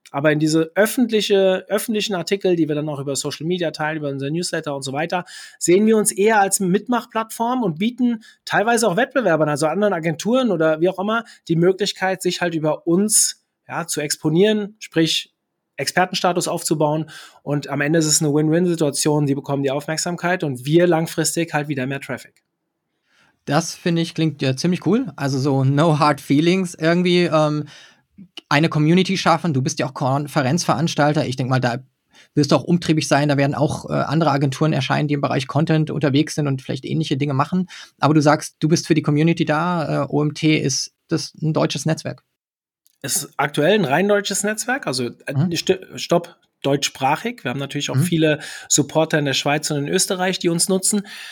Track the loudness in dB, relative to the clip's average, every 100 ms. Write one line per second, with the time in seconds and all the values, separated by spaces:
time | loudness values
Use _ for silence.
0 | _ 0 2 2 2 2 2 2 2 2
1 | 0 0 2 4 4 2 0 -4 -2 -4
2 | -2 -4 -2 -2 0 2 0 -2 -4 -6
3 | -6 -6 -6 -6 -4 -2 -4 -4 -4 -4
4 | -6 -6 -4 -4 -4 -6 -6 -8 -6 -6
5 | -4 -4 -6 -14 -20 -4 2 4 6 4
6 | 2 2 2 4 2 0 0 0 0 -4
7 | -2 -6 -6 -4 -2 -2 -2 -2 -4 0
8 | 0 -2 -8 _ -4 0 2 2 2 0
9 | 0 0 2 2 2 0 0 2 0 0
10 | -2 -2 0 0 2 2 2 2 0 0
11 | -2 -4 -6 -10 -2 2 4 2 -2 -2
12 | -2 -2 -4 -2 -2 -2 -2 -2 0 2
13 | 2 2 0 -4 _ _ -12 -10 -6 -6
14 | -6 -4 0 4 4 2 -4 -10 -4 0
15 | 0 0 -6 _ _ _ _ -10 -4 -2
16 | -2 0 -2 0 -2 -4 -2 0 0 0
17 | -4 -12 -20 -14 -6 -4 -4 -4 2 2
18 | 2 2 2 2 2 2 2 2 0 0
19 | 0 2 2 -2 -2 -2 -2 -2 -4 -4
20 | -4 -2 -2 -2 -2 -4 2 4 4 4
21 | 0 -2 -2 -2 -2 -2 -4 -4 -6 -6
22 | -8 -10 -12 _ _ _ _ _ _ _
23 | _ _ _ _ -2 -2 -2 -4 -2 0
24 | -2 -2 -2 0 -2 0 0 0 0 0
25 | -2 -6 -4 0 0 2 2 4 4 4
26 | 2 0 0 2 4 2 -2 -2 0 2
27 | 4 4 4 2 2 0 -6 -14 -20 _
28 | _ -20 -20 -16 -2 2 2 2 4 4
29 | 2 0 2 2 0 0 -2 -2 -4 -2
30 | -2 0 -2 -2 0 0 0 0 0 2
31 | 2 2 -2 -2 -2 0 0 -4 -8 _
32 | _ _ _ 0 2 2 2 0 2 0
33 | 2 2 2 2 0 0 -2 -2 -4 -4
34 | 0 0 2 2 0 0 0 0 0 -2
35 | 0 0 0 -2 -2 0 2 2 0 0
36 | 2 2 0 -2 -2 -4 -6 -8 -4 -4
37 | -2 -2 0 0 0 -2 -4 -10 -20 _
38 | 2 4 6 4 0 -4 0 0 2 0
39 | 2 2 2 2 0 0 -2 -2 -2 -2
40 | -2 0 -2 0 2 2 0 -2 -6 _
41 | _ -4 -4 -6 -2 0 -2 -2 -4 -4
42 | -6 -12 _ _ _ _ _ _ _ _
43 | -6 -6 -6 -4 -2 0 2 2 2 2
44 | 2 2 0 -4 -4 -4 -4 -6 -4 -4
45 | -6 -8 -6 -2 -2 0 -2 -2 -4 -14
46 | 0 0 0 -12 _ _ -2 0 -2 -2
47 | -2 -2 -4 -8 -8 -6 -6 -6 -4 -2
48 | 0 2 2 0 -4 -14 -2 0 0 0
49 | 0 0 0 0 0 -2 -2 -4 -2 0
50 | 0 -2 -2 -2 -2 0 0 0 0 -2
51 | -4 -12 -18